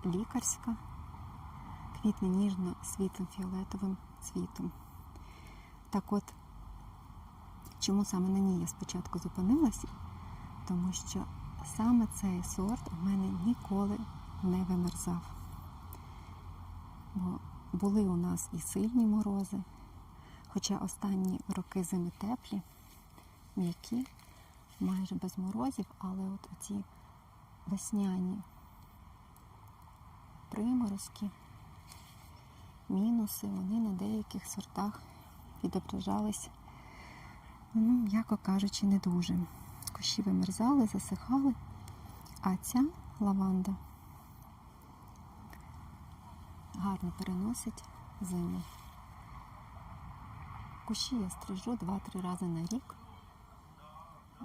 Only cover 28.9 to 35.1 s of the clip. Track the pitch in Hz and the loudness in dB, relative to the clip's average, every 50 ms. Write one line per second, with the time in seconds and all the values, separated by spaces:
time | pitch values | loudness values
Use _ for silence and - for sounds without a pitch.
28.9 | - - - - - - - - - - - - - - - - - - - - | -20 -20 -20 -20 -20 -20 -20 -20 -20 -20 -20 -20 -20 -20 -20 -20 -20 -20 -20 -20
29.9 | - - - - - - - - - - - - - 208 214 240 254 247 240 202 | -20 -20 -20 -20 -18 -20 -20 -20 -18 -18 -14 -8 -4 0 2 4 4 4 4 4
30.9 | 196 196 - - - - 208 196 - - - - - - - - - - - - | 2 -2 -4 -8 -6 -4 -4 -4 -4 -8 -14 -18 -18 -18 -16 -18 -18 -18 -18 -18
31.9 | - - - - - - - - - - - - - - - - - - - - | -18 -18 -18 -18 -18 -18 -18 -18 -18 -18 -18 -18 -18 -18 -18 -18 -18 -14 -4 0
32.9 | 196 190 208 233 240 233 214 208 - - 202 202 196 190 185 185 214 233 226 214 | 2 4 4 6 6 6 4 2 0 -2 -2 -2 0 0 0 2 2 4 4 2
33.9 | 190 180 196 208 220 214 208 - - 196 - - - 196 - - - - 196 208 | 2 0 0 0 0 0 -2 -2 -6 -6 -6 -6 -6 -6 -8 -4 -2 0 0 0
34.9 | - - - - | -2 -4 -12 -16